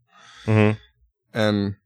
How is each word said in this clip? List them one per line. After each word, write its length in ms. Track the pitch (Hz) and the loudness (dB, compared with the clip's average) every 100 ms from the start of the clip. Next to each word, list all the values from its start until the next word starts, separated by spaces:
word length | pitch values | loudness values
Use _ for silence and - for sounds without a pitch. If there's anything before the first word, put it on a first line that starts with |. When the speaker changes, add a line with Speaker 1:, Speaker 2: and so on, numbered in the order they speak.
| _ _ - - - | _ _ -20 -12 -2
Speaker 1:
Mm-hmm. 320 | 107 107 110 _ _ _ _ _ | 2 2 0 _ _ _ _ _
Speaker 2:
And 420 | 117 107 104 101 101 | -4 -2 -2 -4 -8